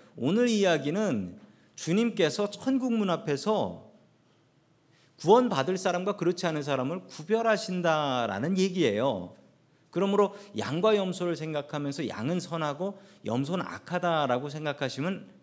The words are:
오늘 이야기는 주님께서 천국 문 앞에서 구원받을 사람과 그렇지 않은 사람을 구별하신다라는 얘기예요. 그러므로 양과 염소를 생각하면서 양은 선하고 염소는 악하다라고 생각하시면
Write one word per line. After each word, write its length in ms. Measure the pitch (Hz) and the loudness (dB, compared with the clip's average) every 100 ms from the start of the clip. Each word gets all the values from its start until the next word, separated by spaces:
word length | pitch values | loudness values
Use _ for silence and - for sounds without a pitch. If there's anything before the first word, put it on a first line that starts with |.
| - - | -20 -4
오늘 320 | 123 214 247 | 0 2 4
이야기는 920 | 214 190 156 143 185 208 117 87 - - - _ - | 4 4 2 0 0 0 -2 -4 -10 -20 -20 _ -10
주님께서 760 | 156 190 233 202 156 - 202 | 0 2 2 2 0 2 -2
천국 420 | - 262 262 254 | -2 -2 0 0
문 160 | 233 196 | 0 0
앞에서 840 | 165 - 139 208 208 98 85 - - _ _ _ _ _ _ _ _ _ _ _ _ | 0 -2 -2 0 0 -2 -6 -16 -20 _ _ _ _ _ _ _ _ _ _ _ _
구원받을 580 | 156 233 247 143 135 185 | 6 6 6 2 0 0
사람과 380 | 190 175 190 202 | 0 0 -2 0
그렇지 300 | 175 180 175 | 0 0 -2
않은 160 | 156 | -2
사람을 400 | 143 135 131 185 | -2 -2 -2 -4
구별하신다라는 1500 | - - 160 220 226 214 - 180 170 156 143 127 117 101 151 190 | -8 -14 -2 0 2 0 0 0 2 2 2 0 0 -2 0 2
얘기예요. 800 | 190 180 135 104 135 101 87 - - _ _ _ _ | 2 2 2 4 0 -2 -6 -14 -20 _ _ _ _
그러므로 440 | 170 196 202 196 - - 107 | -2 2 4 2 0 -10 -6
양과 380 | 104 156 208 208 | -2 2 4 4
염소를 400 | 190 - 175 151 | 2 -2 -2 -2
생각하면서 720 | 156 147 143 151 143 139 120 | -4 -6 -4 -4 -4 -4 -6
양은 320 | 104 123 175 | -4 -2 -2
선하고 580 | - 165 151 143 196 190 - - | -2 -4 -4 -2 -6 -6 -16 -12
염소는 400 | 107 120 139 185 | -4 -2 0 -2
악하다라고 840 | - - - 175 170 160 135 123 147 | -4 -8 -6 -2 2 2 2 0 -2
생각하시면 800 | 151 151 139 135 - 165 196 - - | -6 -6 -4 -4 -2 -4 -4 -10 -20